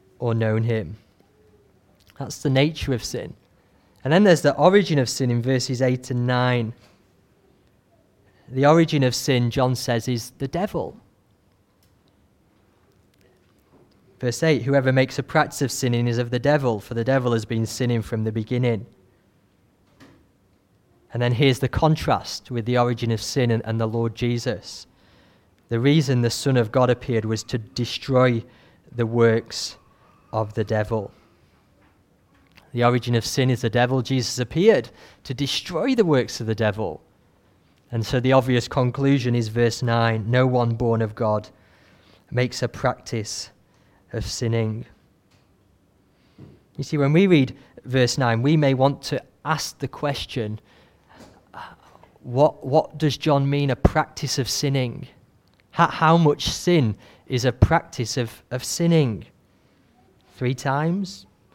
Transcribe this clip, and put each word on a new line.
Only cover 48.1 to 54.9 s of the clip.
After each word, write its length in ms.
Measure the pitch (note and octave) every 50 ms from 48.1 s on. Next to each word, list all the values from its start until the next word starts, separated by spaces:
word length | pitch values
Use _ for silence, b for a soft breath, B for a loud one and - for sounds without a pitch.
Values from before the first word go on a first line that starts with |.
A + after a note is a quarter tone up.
| - -
nine, 240 | C3 A#2 A2+ A2+
we 160 | A#2+ C#3+ D#3+ D#3
may 160 | D3 C3+ C3+
want 280 | B2+ C3 C#3+ C#3+ - -
to 200 | - D3+ B2+ - _ _ _ -
ask 340 | C#3+ D#3 C#3+ - - - -
the 80 | C#3 B2+
question, 720 | - - - C#3+ C#3 - - - - C3 A2 G#2+ G#2+ G#2+ B B B B B B B B B B B B B B B B B _ - - - - - _ _ - _ - - _ _ _ -
what, 420 | C3+ A#2+ B2+ D3 D3+ - - -
what 320 | C#3 C3 D#3 - - - D3
does 200 | D#3+ D3+ B2+ -
John 300 | - D#3 D3 C#3 C#3 C#3
mean, 200 | C#3 C#3+ C#3+ C#3
a 60 | B2+
practice 640 | - - - - D#3 D3+ - - - - C3 - -
of 100 | B2+ -
sinning? 580 | - - - C#3 C3+ C3+ B2+ A#2+